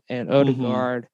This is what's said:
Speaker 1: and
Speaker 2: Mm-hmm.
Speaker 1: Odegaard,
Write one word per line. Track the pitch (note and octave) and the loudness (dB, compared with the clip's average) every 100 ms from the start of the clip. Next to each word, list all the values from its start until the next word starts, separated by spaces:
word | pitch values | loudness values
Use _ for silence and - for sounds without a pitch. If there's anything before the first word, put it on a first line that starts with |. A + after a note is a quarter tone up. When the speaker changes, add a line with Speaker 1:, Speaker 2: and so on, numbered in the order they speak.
| - | -6
Speaker 1:
and | B2 A2 | -8 0
Speaker 2:
Mm-hmm. | C#3 | 2
Speaker 1:
Odegaard, | C#3 C3 B2 B2+ B2+ B2 A#2 | 4 2 0 -2 -2 -4 -10